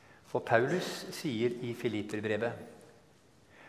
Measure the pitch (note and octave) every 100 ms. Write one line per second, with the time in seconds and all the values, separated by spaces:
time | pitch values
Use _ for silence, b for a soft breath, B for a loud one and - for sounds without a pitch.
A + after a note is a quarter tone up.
0 | b b - B2+ - A#2 C3 F3+ - -
1 | - - E3 A2 A#2+ A#2+ A#2+ A2+ B2 G#2
2 | G2+ G#2+ G#2+ G#2+ A#2 F#2+ - - - -
3 | - - - - B B